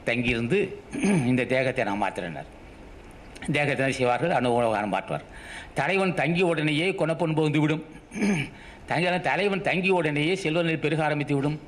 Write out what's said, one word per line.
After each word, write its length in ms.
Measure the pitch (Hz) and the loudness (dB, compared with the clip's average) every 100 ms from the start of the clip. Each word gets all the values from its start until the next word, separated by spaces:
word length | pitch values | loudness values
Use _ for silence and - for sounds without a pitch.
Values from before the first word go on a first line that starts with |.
தங்கியிருந்து 760 | - 120 123 117 117 190 196 - - 285 | -2 -2 0 0 0 0 0 -6 -10 -2
இந்த 420 | 196 185 123 127 | 2 2 2 2
தேகத்தை 400 | 120 131 131 127 | 2 0 0 0
நான் 180 | 107 101 | -2 0
மாத்துறேன்னார். 440 | 98 90 87 71 - - - - - - - - - - - | -2 -2 -8 -8 -14 -18 -20 -20 -20 -20 -20 -20 -20 -10 -4
தேகத்தை 260 | 147 143 127 | 0 0 0
என்ன 140 | 135 | 0
செய்வார்கள்? 380 | 127 123 123 - | 2 2 2 2
அனுபவம் 640 | 123 123 120 117 104 104 | 2 4 4 2 2 0
மாற்றுவார். 280 | 95 95 76 - - - - - | -2 -2 -8 -8 -18 -16 -16 -6
தலைவன் 400 | - 143 190 190 | -2 0 2 2
தங்கிய 320 | 151 143 170 180 | 0 0 2 2
உடனேயே 440 | 160 151 147 180 | 2 0 2 0
குணப்பண்பு 520 | - 156 160 170 156 | 0 -2 0 0 2
வந்து 180 | 156 151 | 2 4
விடும். 240 | 151 156 - - - 208 208 175 135 - - - - | 2 0 -4 -18 -14 -2 0 0 -2 -10 -20 -18 -2
தங்க-, 340 | 127 175 180 | 0 2 2
தலைவன் 420 | 180 147 202 190 | 0 2 2 0
தங்கிய 320 | 139 165 185 | 0 0 4
உடனேயே 400 | 180 156 147 151 | 4 2 2 0
செல்வநிலை 420 | 190 156 160 165 160 | 0 0 0 0 0
பெருக 280 | 147 151 | 0 0
ஆரம்பித்து 300 | 151 147 143 | 0 0 0
விடும். 260 | 139 143 151 | 0 0 -2